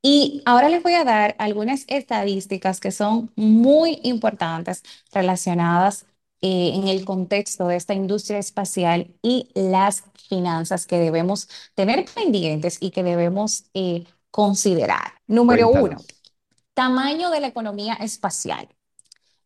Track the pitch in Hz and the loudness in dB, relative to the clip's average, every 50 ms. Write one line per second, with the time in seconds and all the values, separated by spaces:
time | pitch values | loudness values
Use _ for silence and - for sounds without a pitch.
0 | - 269 285 294 277 285 285 285 - 240 240 240 269 294 339 349 339 349 349 349 | 4 6 6 6 4 2 -2 -2 2 4 4 6 6 4 2 2 2 2 2 2
1 | 311 254 220 214 208 208 - - 214 208 208 208 214 233 277 269 - - 262 277 | 4 2 4 4 2 0 0 -2 -4 -4 -2 -2 -2 -2 -4 -4 -4 -4 -6 -6
2 | 247 _ 233 214 196 202 196 190 190 - 196 185 - 190 185 - - 196 190 - | -4 _ -4 -2 -2 -2 -2 -4 -4 -6 -8 -4 -2 -4 -4 -2 -6 -8 -4 -2
3 | 208 208 220 233 226 226 _ - 214 214 220 226 233 269 285 311 330 330 311 - | -2 0 0 -2 -2 -6 _ 0 4 6 6 8 8 8 6 6 4 2 0 -2
4 | - 247 247 220 226 220 208 - 180 165 165 165 175 180 185 - _ - - - | -4 -4 -2 0 -2 -2 -2 -2 -4 -4 -4 -6 -6 -8 -8 -10 _ -20 -20 -20
5 | _ _ - 196 185 185 185 180 - 190 175 175 170 170 170 175 185 196 - - | _ _ -2 0 0 0 0 0 -2 -2 0 0 2 2 4 4 4 2 0 -2
6 | - _ _ _ _ _ _ _ - 190 185 180 175 170 120 190 196 196 190 190 | -16 _ _ _ _ _ _ _ -4 -2 0 0 0 0 0 0 -2 -2 -2 -2
7 | 190 196 190 190 180 175 202 202 202 - - - 185 175 175 175 - - 202 196 | -4 -4 -4 -4 -2 -2 -2 -4 -4 -6 -6 -4 -2 -2 -2 -4 -4 -4 -4 -4
8 | 196 185 202 208 - - 208 202 190 - _ 208 196 180 - 190 175 170 170 175 | -2 -4 -4 -6 -4 -6 -6 -6 -6 -6 _ -8 -8 -6 -4 -2 0 0 0 0
9 | - - _ _ - 233 254 254 - _ _ 196 190 185 185 190 196 202 202 - | -2 -8 _ _ -2 -2 -2 -2 -4 _ _ -2 0 2 2 2 2 2 0 -4
10 | _ _ _ - - _ 196 185 180 175 165 165 165 - 190 180 - - 180 175 | _ _ _ -20 -10 _ -4 -2 -2 -2 -2 -4 -4 -4 -6 -6 -4 -2 0 0
11 | 170 165 160 165 165 180 202 208 - _ - - - _ _ - 196 202 247 320 | 0 0 0 0 0 0 -2 -4 -8 _ -18 -20 -20 _ _ -2 0 0 0 -2
12 | 359 - - 453 440 339 220 196 165 160 151 156 156 175 - - - 190 - 190 | -2 -6 -6 -4 -2 0 0 0 0 -2 -4 -2 -4 -6 -6 -6 -8 -6 -4 -2
13 | 180 180 175 175 170 175 180 196 214 214 - - _ _ _ 196 190 180 170 170 | -2 -2 0 0 0 0 -2 -2 -4 -4 -6 -8 _ _ _ -6 -4 -4 -4 -6
14 | 170 _ _ _ _ _ - - 208 202 202 196 - 208 180 165 - 101 - - | -8 _ _ _ _ _ 0 0 2 2 2 0 0 0 2 2 0 0 -2 -2
15 | 50 50 - _ _ - 208 233 240 240 240 233 233 226 262 285 240 185 - - | -4 -8 -14 _ _ 0 2 4 4 6 6 6 6 4 4 4 2 0 -2 -8
16 | - - _ _ _ _ _ _ _ _ _ _ _ _ _ - 254 262 254 262 | -14 -20 _ _ _ _ _ _ _ _ _ _ _ _ _ -2 0 0 0 0
17 | 262 277 294 320 359 349 330 294 285 254 - 240 226 208 202 202 208 220 226 - | 0 -2 -4 -4 -4 -4 -2 -4 -4 -6 -8 -8 -10 -8 -8 -8 -8 -8 -8 -6
18 | 208 214 - - - 190 - - - - 76 58 52 _ _ _ _ _ _ _ | -8 -10 -8 -6 -6 -6 -6 -6 -8 -8 -8 -8 -10 _ _ _ _ _ _ _
19 | _ _ - _ _ _ _ _ _ | _ _ -20 _ _ _ _ _ _